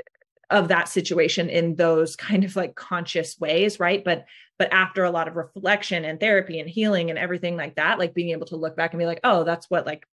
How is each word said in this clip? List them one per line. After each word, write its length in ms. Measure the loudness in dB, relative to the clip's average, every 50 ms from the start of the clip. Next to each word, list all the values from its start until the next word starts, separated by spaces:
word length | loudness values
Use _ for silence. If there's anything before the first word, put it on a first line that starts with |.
| -12 -18 _ _ _ _ _ _ _ 2
of 160 | 2 2 4
that 220 | 4 2 2 0 0
situation 600 | -2 -2 -2 0 2 2 2 2 2 0 -2 0
in 260 | 0 0 0 0 2
those 400 | 2 4 4 4 4 2 0 -2
kind 280 | -8 -4 0 2 2 2
of, 120 | 2 0
like, 200 | -4 -4 -4 -6
conscious 600 | -12 -10 -6 -6 -6 -4 -4 -4 -4 -4 -4 -6 -8
ways. 400 | -4 0 2 2 2 2 0 0
Right. 240 | 2 2 2 2 0
But, 200 | 0 -2 -2 -4 -12 -20 -20 -20 _ _ -2
but 120 | 0 2
after 320 | 4 4 2 2 0 0 0
a 80 | 0
lot 160 | 0 0 -2
of 100 | -4 -4
reflection 680 | -8 -8 -8 -8 -4 0 0 2 0 0 -2 -4 -4 -4
and 140 | -4 -4 0
therapy 400 | 2 2 4 2 2 0 -6 -8
and 100 | -8 -6
healing 400 | -2 0 2 2 2 2 0 -2
and 80 | -2
everything 400 | -4 -4 -4 -4 -4 -4 -4 -4
like 180 | -4 -6 -6 -4
that, 220 | -2 0 0 2
like, 160 | 0 0 -2 -2
being 160 | -2 -2 -2
able 160 | -2 -4 -6
to 100 | -8 -8
look 200 | -6 -6 -4 -2
back 160 | -2 -2 -2 -2
and 60 | -2
be 80 | -2
like, 140 | -2 -2 0 2
"Oh, 200 | 4 4 4 2
that's 260 | 2 -2 -2 -2 -2
what, 160 | -2 -2 -2
like, 180 | -2 -6 -8 -10 _ _